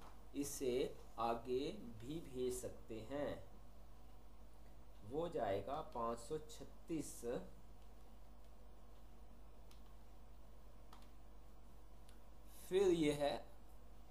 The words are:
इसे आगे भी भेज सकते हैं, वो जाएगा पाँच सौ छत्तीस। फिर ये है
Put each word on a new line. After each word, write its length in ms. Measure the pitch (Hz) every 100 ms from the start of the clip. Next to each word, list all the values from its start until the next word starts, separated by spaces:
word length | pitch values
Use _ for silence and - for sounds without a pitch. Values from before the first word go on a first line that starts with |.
| - - - 139
इसे 380 | 139 - 127 123 - - - -
आगे 400 | 117 117 127 127 147 208 120 107
भी 200 | 120 165 170
भेज 280 | 127 127
सकते 420 | 123 104 - - 110 107
हैं, 320 | 143 135 - - - - - - - - - - - - - - - - - 104
वो 180 | 143 170
जाएगा 520 | 156 107 101 127 151 - 120
पाँच 240 | 117 117
सौ 180 | - 156
छत्तीस। 760 | - - 139 - - 160 139 - 120 151 185 - - - - - - - - - - - - - - - - - - - - - - - - - - - - - - - - - - - - - - - - - - - - - - - - - - - -
फिर 180 | 185 190
ये 220 | 165 147
है 200 | 143 143 - - - - - - - -